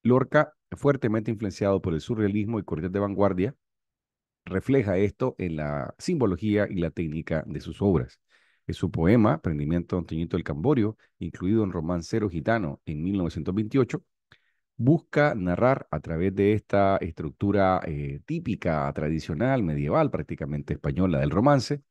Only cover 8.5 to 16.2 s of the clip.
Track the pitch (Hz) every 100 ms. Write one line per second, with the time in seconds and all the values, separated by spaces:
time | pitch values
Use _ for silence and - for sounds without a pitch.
8.5 | _ - 90 90 101 82 120 107 156 -
9.5 | 73 73 85 85 90 82 80 85 90 -
10.5 | 73 110 143 104 110 _ _ 87 - 92
11.5 | 110 101 87 78 87 80 113 101 85 73
12.5 | 113 80 69 - 76 87 98 85 87 78
13.5 | 95 107 135 123 - _ _ _ _ _
14.5 | _ _ - 120 160 _ 156 147 113 90
15.5 | 87 123 135 - 76 - 80